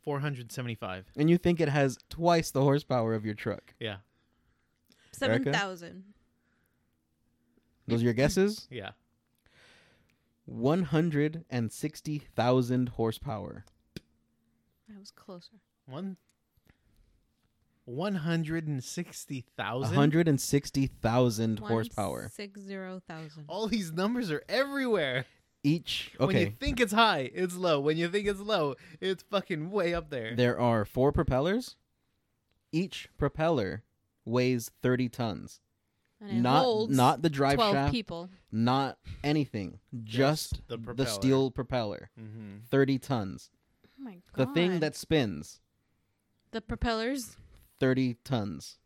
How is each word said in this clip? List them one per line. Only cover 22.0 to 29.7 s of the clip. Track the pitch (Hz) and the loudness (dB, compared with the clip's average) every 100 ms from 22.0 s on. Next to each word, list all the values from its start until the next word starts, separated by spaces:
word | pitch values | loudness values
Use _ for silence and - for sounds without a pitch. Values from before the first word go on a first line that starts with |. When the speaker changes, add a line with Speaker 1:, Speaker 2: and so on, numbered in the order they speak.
| 98 62 | -4 -4
Speaker 3:
One | 52 | -8
six | - 202 202 | -12 -14 -14
zero | 196 196 185 185 - | -12 -12 -10 -12 -14
thousand. | 165 156 156 147 | -14 -14 -16 -10
Speaker 1:
All | 175 220 | -4 0
these | 220 170 | 0 -2
numbers | 160 196 247 214 | 0 0 0 -2
are | 147 - | -4 -2
everywhere. | 208 277 277 262 208 143 127 127 _ _ _ 143 | 0 0 0 2 2 2 -2 -4 _ _ _ 0
Speaker 2:
Each, | 165 - - - - | 0 0 -8 -8 -2
Speaker 1:
When | 135 | 2
you | 160 | 4
Speaker 2:
okay. | 170 104 | 2 0
Speaker 1:
think | 285 254 | -4 0
it's | 226 | 2
high, | 208 226 170 131 | 4 4 4 -2
it's | - 185 180 | -4 -4 0
low. | 180 147 | 2 4
When | 143 160 | 2 2
you | 170 | 0
think | 196 202 | 0 -2
it's | 196 | -4
low, | 202 208 147 131 - 156 | -2 0 0 -4 -14 -8
it's | 185 185 - | -6 -6 -2
fucking | 202 - 165 160 | -4 -2 -6 -4